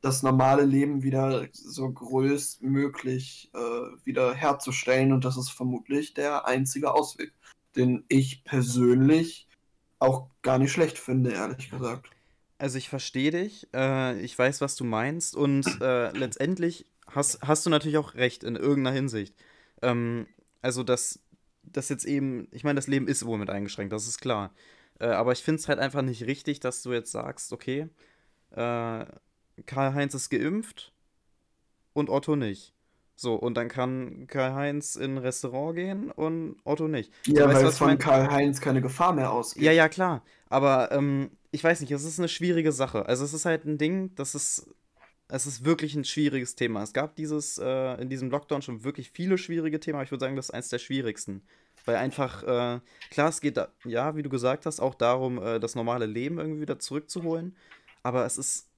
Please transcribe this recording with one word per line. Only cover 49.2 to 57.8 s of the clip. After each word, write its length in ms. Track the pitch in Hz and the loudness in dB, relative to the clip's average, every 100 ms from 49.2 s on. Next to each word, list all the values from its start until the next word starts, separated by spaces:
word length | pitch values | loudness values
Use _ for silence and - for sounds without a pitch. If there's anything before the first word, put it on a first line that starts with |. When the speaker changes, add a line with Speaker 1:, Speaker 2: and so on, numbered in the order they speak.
| 180 185 | 0 0
Speaker 2:
schwierige 420 | 185 170 160 151 | 0 -4 -2 -4
Themen, 140 | 156 147 | -4 -6
aber 80 | |
ich 60 | 135 | -6
würd 100 | 135 | -4
sagen, 160 | 131 135 | -4 -4
das 140 | 127 | -8
ist 40 | |
eins 140 | - 123 | -10 -6
der 100 | 123 | -8
schwierigsten. 640 | - 135 120 104 - 98 _ _ _ _ - | -4 -4 -4 -6 -10 -12 _ _ _ _ -2
Weil 100 | 117 | 0
einfach, 460 | 131 - 131 101 | 0 -2 -4 -4
äh, 380 | - 123 123 120 _ _ - | -2 0 0 -4 _ _ -10
klar, 180 | - 151 | 0 0
es 100 | 160 | 0
geht 160 | 147 123 | -4 -2
da, 120 | - _ | -6 _
ja, 300 | 123 117 143 156 | -4 -2 -2 -4
wie 60 | |
du 60 | 147 | -4
gesagt 380 | 131 123 143 - | -2 0 -2 -4
hast, 140 | 151 | -4
auch 140 | 131 | -4
darum, 440 | 127 120 127 131 123 | 0 2 2 0 -2
äh, 160 | 98 117 | -2 -2
das 160 | 117 | -2
normale 300 | 123 117 123 | -4 -2 -2
Leben 340 | 110 107 131 170 | -2 -4 -6 -4
irgendwie 220 | 156 151 | -6 -6
wieder 180 | 151 143 | -6 -6
zurückzuholen. 800 | - 143 151 - 165 165 175 185 _ - | -6 -8 -8 -8 -4 -4 -6 -14 _ -20